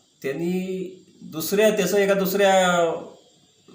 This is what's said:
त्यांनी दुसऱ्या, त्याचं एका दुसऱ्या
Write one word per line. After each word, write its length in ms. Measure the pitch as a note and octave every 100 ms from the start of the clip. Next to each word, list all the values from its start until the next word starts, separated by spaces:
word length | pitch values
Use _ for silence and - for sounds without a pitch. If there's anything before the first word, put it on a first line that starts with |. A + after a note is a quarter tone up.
| _ _
त्यांनी 600 | C3+ D#3 E3+ F#3 F#3 F#3 - - _ _
दुसऱ्या, 480 | - D3+ - G#3 G#3+
त्याचं 280 | F#3+ F3 G3+
एका 160 | G3
दुसऱ्या 720 | F#3+ F3+ G3 G3 F#3+ F3+ F3 E3 - - - _ _ _ _ _